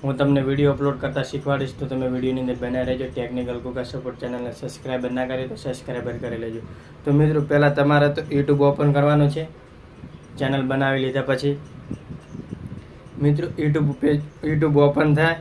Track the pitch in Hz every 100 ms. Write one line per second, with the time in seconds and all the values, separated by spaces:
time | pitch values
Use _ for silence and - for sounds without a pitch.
0 | 139 131 139 139 135 139 143 139 143 135
1 | 139 143 127 139 139 139 135 - 131 131
2 | 127 127 127 131 127 120 123 127 127 127
3 | 127 127 120 123 123 120 123 127 123 135
4 | 123 120 123 123 123 113 139 - 131 127
5 | 123 123 127 127 131 113 135 127 - 123
6 | 120 117 113 113 113 113 110 - - -
7 | - 143 151 151 147 147 147 143 143 147
8 | 147 147 151 143 143 143 143 139 147 143
9 | 143 147 143 156 160 - - - - -
10 | - - - - 135 139 131 135 135 135
11 | 131 135 131 131 143 143 - - - -
12 | - - - - - - - - - -
13 | - - 143 147 165 - 151 151 147 139
14 | 147 147 147 - 156 151 156 143 143 147
15 | 151 151 160 165